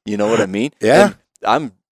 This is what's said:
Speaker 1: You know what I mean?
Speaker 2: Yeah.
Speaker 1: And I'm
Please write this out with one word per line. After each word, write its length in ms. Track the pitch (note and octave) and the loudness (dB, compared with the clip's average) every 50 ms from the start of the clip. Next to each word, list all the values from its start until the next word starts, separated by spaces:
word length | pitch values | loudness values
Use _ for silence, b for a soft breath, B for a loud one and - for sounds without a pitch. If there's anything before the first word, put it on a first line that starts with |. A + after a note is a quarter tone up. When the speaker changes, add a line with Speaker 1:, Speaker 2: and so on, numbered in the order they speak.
| _ | _
Speaker 1:
You 120 | G#2 G#2 | -8 -4
know 120 | G2+ G#2 G#2+ | -2 0 0
what 120 | A#2 A2 | 0 0
I 60 | G2+ | -2
mean? 240 | F#2 F#2+ G#2 B2+ D3 _ - | -2 -4 -4 -6 -6 _ -2
Speaker 2:
Yeah. 260 | G#2 A2 C#3+ F3+ G#3 | 0 2 4 4 4
Speaker 1:
And 100 | - - _ _ _ _ _ - | 2 0 _ _ _ _ _ -2
I'm 280 | G#2 A#2+ D3+ D3+ G#2+ _ _ _ _ | 0 0 0 -2 -8 _ _ _ _